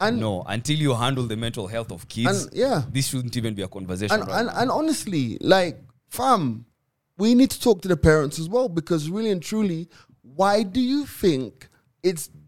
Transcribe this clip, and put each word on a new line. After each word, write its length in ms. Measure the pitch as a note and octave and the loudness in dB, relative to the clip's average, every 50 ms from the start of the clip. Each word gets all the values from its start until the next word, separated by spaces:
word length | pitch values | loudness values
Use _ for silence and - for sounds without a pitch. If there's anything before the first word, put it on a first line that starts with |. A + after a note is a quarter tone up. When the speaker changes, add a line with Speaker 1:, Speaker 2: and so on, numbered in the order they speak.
Speaker 1:
And 180 | F#3+ G#3+ - A#2 | -2 0 0 0
Speaker 2:
No, 240 | A2 A2 G2 F2+ E2+ | -2 -2 -2 -4 -4
until 280 | - G2+ A2+ A#2 D3 D3+ | -6 -6 -4 -2 -2 0
you 180 | D#3 D3+ C#3 B2 | 2 2 2 2
handle 300 | A2+ A#2+ B2+ C#3 B2+ B2 | 2 0 -2 0 -2 -2
the 120 | A#2 G#2+ | -4 -4
mental 300 | A2 A#2 A#2 - A#2+ G2 | -4 -6 -6 -6 -6 -8
health 240 | F#2 A2+ A#2 A2+ - | -6 -6 -6 -8 -8
of 160 | F2+ E2+ - - | -10 -14 -14 -10
kids, 360 | - A2 A#2 F3+ G3 G3 - | -4 -2 0 0 0 0 -4
Speaker 1:
and, 80 | - - | -6 -4
yeah. 300 | - A#3+ C4+ B3+ E3 A#2+ - | -2 0 0 0 0 -2 -2
Speaker 2:
this 160 | G#2+ C3+ C3 | -2 -4 -4
shouldn't 300 | - - C3 B2 A#2 - | -2 -4 -6 -6 -4 -4
even 160 | B2 A2+ A#2 G#2+ | -4 -4 -4 -4
be 80 | G2 | -6
a 60 | F#2+ F#2 | -8 -8
conversation 500 | - G2 F#2+ F2 F#2 F#2 G#2 G2+ G#3 A3 | -8 -10 -8 -6 -6 -4 -2 0 0 0
Speaker 1:
And, 80 | - | -2
Speaker 2:
right 120 | F#2+ F#2+ F3+ | -2 -2 -2
Speaker 1:
and, 80 | A#3+ | -2
Speaker 2:
now. 60 | - - | -2 -2
Speaker 1:
and 140 | F#3+ A#3+ C4 | -2 -2 0
honestly, 680 | F3+ C4+ D#4 D#4+ D4 - - A3 F3+ D3+ B2+ A2+ G2 - | 0 0 0 0 -2 -2 -4 -4 -2 -2 0 0 -2 0
like, 420 | - - F3+ F#3+ F3+ E3+ - - - - _ _ _ - | 4 4 4 4 4 0 -4 -10 -16 -20 _ _ _ -12
fam, 560 | - - B3 C4+ B3+ G3+ D#3 B2+ A2 A#2 A#2+ _ _ _ _ _ _ _ _ _ _ | -6 -2 2 2 2 4 2 -2 -4 -6 -10 _ _ _ _ _ _ _ _ _ _
we 160 | - G3+ A3+ A#3+ | 0 2 4 6
need 160 | B3 C4+ C4 | 6 6 4
to 80 | - - | 2 0
talk 200 | - B3 G#3+ F3 - | 2 2 2 2 2
to 40 | |
the 80 | F#3 F3+ | -2 0
parents 440 | D3+ - E3 D#3 D#3 C#3+ C3 - D#3+ | 4 6 6 6 6 4 0 -4 -6
as 100 | D#3+ E3 | -6 -2
well, 180 | G#3 B3 C4 | 0 0 0
because 420 | A#3+ E3 E3+ D#3 - F3 D#3+ D3 D#3 | 0 -2 -4 -2 0 -2 0 0 -2
really 200 | F3+ G#3+ A3+ A3 | -4 -2 0 0
and 100 | G3 F3+ | 0 -2
truly, 460 | D3 - A3 G#3+ G#3+ G3 E3 D#3+ E3+ - _ - - _ - _ | -2 -4 -2 0 0 0 0 -4 -8 -12 _ -20 -20 _ -20 _
why 420 | _ A#2+ C3+ D#3 F#3+ G3+ G3+ G#3+ A3+ | _ -10 -2 2 2 4 4 2 2
do 180 | F#3+ F#3 B3+ | 0 0 0
you 240 | B3+ B3 C#4 D4 C#4+ | 0 2 2 0 -2
think 640 | - - - - F#3 D3+ C3 C3 G#2 - - - - _ _ _ _ _ _ - | -4 -4 0 2 2 2 2 -2 -6 -10 -18 -20 -20 _ _ _ _ _ _ 0
it's 260 | F3+ F#3+ D#3 - - - - - | 0 0 -2 -8 -12 -16 -20 -20